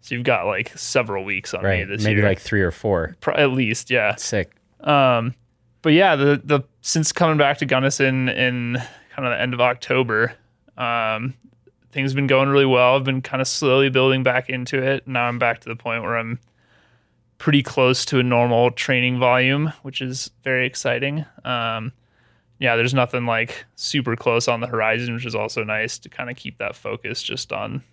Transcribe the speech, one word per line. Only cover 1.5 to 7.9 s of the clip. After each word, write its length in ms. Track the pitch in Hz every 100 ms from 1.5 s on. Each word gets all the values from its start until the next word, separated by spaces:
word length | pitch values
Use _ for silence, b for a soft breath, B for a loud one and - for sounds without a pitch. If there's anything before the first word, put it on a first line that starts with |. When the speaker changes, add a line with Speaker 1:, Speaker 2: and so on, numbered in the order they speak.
Speaker 1:
on 80 | 92
me 60 | 95
Speaker 2:
Right. 200 | 92 98
Speaker 1:
this 140 | 101
Speaker 2:
Maybe, 160 | 107 104
Speaker 1:
year. 80 | 104
Speaker 2:
like, 100 | 95
three 220 | - 107
or 80 | 92
four. 440 | 82 110 95 82 -
Speaker 1:
Pro-, 140 | -
at 160 | 147 143
least, 380 | 131 120 113 -
yeah. 240 | 123 107 107
Speaker 2:
Sick. 360 | - 107 90 _ _ _
Speaker 1:
Um, 540 | - 143 135 120 113 123 _ _ _ _
but 100 | 160
yeah, 240 | 156 190 151
the, 240 | 139 143
the, 180 | 139 147 131 _
since 320 | - 165 156
coming 240 | - 170 156
back 220 | 143 147
to 80 | 135
Gunnison 600 | 131 135